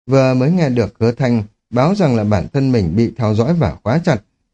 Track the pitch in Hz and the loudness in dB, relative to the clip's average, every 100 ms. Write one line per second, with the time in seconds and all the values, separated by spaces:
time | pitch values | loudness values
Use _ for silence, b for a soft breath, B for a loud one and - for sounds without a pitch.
0 | - 135 131 127 135 185 143 120 104 - | 0 2 2 2 0 0 0 0 -2 -2
1 | 117 120 127 117 101 _ - 120 151 202 | -2 0 0 0 -4 _ -6 -2 0 2
2 | 151 117 104 101 82 139 135 120 85 98 | 0 0 0 -2 -2 -2 0 0 0 0
3 | 113 - 110 107 120 175 101 - 104 156 | -2 -2 -2 0 0 0 -2 -4 -4 -2
4 | 170 117 - _ _ | 0 -4 -6 _ _